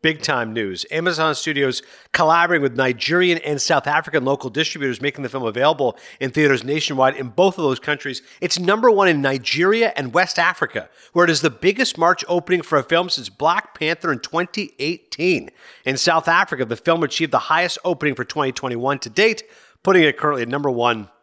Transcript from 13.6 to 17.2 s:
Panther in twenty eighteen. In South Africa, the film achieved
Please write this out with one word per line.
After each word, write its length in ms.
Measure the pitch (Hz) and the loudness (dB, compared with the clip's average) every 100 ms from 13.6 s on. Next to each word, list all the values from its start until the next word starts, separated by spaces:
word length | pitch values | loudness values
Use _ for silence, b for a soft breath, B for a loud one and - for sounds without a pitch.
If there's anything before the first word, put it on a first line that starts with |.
| - - | -4 -6
Panther 340 | 156 165 170 | -4 -4 -4
in 80 | 131 | -4
twenty 520 | - 165 180 - 202 _ | -4 -4 -4 -6 -10 _
eighteen. 720 | 143 170 _ - 175 160 - B B B | -6 -6 _ -4 0 0 -4 B B B
In 120 | - 131 | -4 0
South 320 | - 165 156 | 2 2 2
Africa, 360 | 170 196 139 | 2 2 -2
the 120 | 120 113 | -4 -2
film 260 | - 165 | 0 0
achieved 300 | 151 - | 0 -2